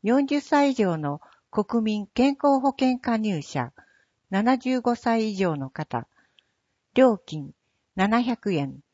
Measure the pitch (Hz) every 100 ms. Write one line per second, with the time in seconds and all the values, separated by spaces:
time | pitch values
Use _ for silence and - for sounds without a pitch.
0 | 202 262 277 285 - 285 285 254 196 160
1 | 147 147 - _ _ - 208 233 220 214
2 | 196 - 269 277 285 269 269 262 262 254
3 | - 226 214 170 - 143 123 - _ _
4 | _ _ _ 196 226 254 254 254 240 240
5 | 240 226 220 196 185 147 135 - 151 120
6 | 110 _ _ _ _ _ _ _ _ -
7 | 262 208 - 156 143 - _ _ _ -
8 | 202 226 240 233 208 165 139 135 _